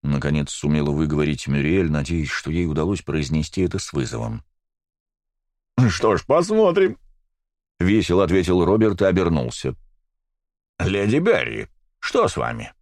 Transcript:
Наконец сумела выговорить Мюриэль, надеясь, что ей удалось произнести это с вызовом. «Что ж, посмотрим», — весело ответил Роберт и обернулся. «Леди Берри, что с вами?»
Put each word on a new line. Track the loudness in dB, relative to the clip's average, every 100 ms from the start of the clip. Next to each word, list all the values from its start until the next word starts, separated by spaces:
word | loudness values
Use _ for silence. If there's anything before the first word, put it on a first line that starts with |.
| -2
Наконец | -2 0 -2 -4
сумела | -4 -2 0 0
выговорить | 0 0 0 0 -2 -2
Мюриэль, | -2 0 0 0
надеясь, | -2 -2 -4 -4
что | -6 -4
ей | -4 -2
удалось | -2 -2 -4
произнести | -4 -4 -2 -2 -2 -2
это | -2 -2
с | -6
вызовом. | -6 -6 -6 -8 -10 -14 _ _ _ _ _ _ _ _ _ _ _ _ 2 2
«Что | 2 0 0
ж, |
посмотрим», — | 2 0 2 2 4 4 0 -2 _ _ _ _ _ _ _ _
весело | 2 2 4 2
ответил | 4 2 2 2
Роберт | 4 4 2 2
и | 2
обернулся. | 4 2 0 -2 -6 -8 -8 -18 _ _ _ _ _ _ _ _ _
«Леди | -2 0 0 2
Берри, | 2 0 0 -8 -12 _ _ _
что | -4 0 0
с | 0
вами?» | -6 -6 -12 _